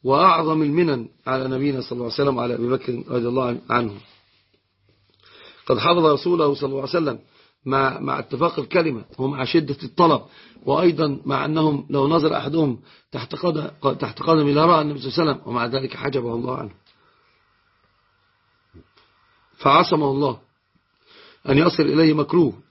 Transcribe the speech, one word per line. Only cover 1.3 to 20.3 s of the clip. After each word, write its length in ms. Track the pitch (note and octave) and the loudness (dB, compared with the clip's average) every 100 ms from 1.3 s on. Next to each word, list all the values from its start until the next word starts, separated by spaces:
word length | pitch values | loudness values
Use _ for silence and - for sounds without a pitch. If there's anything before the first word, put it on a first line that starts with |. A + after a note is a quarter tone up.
| C3 C3 | -4 -2
نبينا 340 | C3 C#3+ C3 | -2 -2 -4
صلى 100 | - | -6
الله 120 | B2 | -8
عليه 100 | A#2+ | -6
وسلم 240 | - C#3+ B2+ | 0 0 0
وعلى 160 | A#2+ | -2
أبي 140 | A#2 A#2+ | -2 -2
بكر 360 | B2 - A#2+ - | -2 -4 -8 -4
رضي 200 | B2 A#2 | -4 -2
الله 340 | B2+ B2 A#2+ - | -2 -2 -6 -2
عنه. 280 | A#2+ A2+ G2+ - _ _ _ _ _ _ _ _ _ _ _ _ - - - | -2 -2 -8 -20 _ _ _ _ _ _ _ _ _ _ _ _ -20 -20 -18
قد 140 | - B2 | -2 0
حفظ 260 | D#3+ F3 | 2 4
رسوله 480 | D#3 C#3 F3 E3+ D3 | 4 2 0 2 0
صلى 160 | C#3 C#3 | 0 -4
الله 100 | C3+ | -6
عليه 100 | C3+ | -4
وسلم 300 | F3 D3+ A2 _ _ _ _ | -2 -2 -6 _ _ _ _
مع، 340 | C3 C3+ C3+ - | -4 0 0 -2
مع 200 | C3+ C3+ | -6 -6
اتفاق 400 | - B2+ E3+ D#3+ | -6 -2 -2 -2
الكلمة 460 | C3+ F3+ E3 A#2 - - | -2 0 0 -4 -12 -6
ومع 240 | C3+ C#3+ | -6 -4
شدة 340 | C3 E3+ C#3+ C#3 | 0 0 0 -8
الطلب، 380 | C3+ - E3+ C3+ - - - - | -6 2 4 2 -2 -20 -20 -10
وأيضًا 560 | - D3 F3 D3+ D3+ C3+ | -2 2 2 2 -2 -2
مع 200 | C3 C3+ | -4 -2
أنهم 420 | D3 D#3 D#3 C#3+ - | -2 0 0 0 -2
لو 180 | C#3+ C3+ | 0 2
نظر 300 | D#3+ D3+ - | 2 2 -2
أحدهم 420 | C3+ E3 D3 A2 _ _ _ | -2 0 0 -2 _ _ _
تحت 240 | B2 A#2 | -12 -10
قد-، 640 | E3+ F3+ D3+ D3+ - C3+ B2+ | -4 -4 -2 -8 -4 -4 -2
تحت 220 | - - | -8 -6
قدم 280 | - D#3+ C#3+ | 2 4 4
لرأى 320 | C#3+ E3 E3 | 4 4 4
النبي 180 | D3+ C#3 | 2 -4
صلى 100 | C3 | -4
الله 120 | D#3 | 0
عليه 100 | D#3+ | 0
وسلم، 180 | B2 - | -2 -4
ومع 160 | A#2+ | -4
ذلك 320 | A#2 C3+ C3+ - | -2 -4 -6 -6
حجبه 360 | C#3 C3 A#2+ | -4 -4 -4
الله 240 | A#2 B2 B2 | -6 -6 -8
عنه، 140 | G#2+ - _ _ _ _ _ _ _ _ _ _ _ _ _ _ _ _ _ _ _ F2 _ _ _ _ _ _ _ _ | -10 -16 _ _ _ _ _ _ _ _ _ _ _ _ _ _ _ _ _ _ _ -20 _ _ _ _ _ _ _ _
فعصمه 540 | C#3+ D3+ F3+ F3+ C#3+ | 4 4 4 2 0
الله 280 | C#3 C#3+ | 0 -2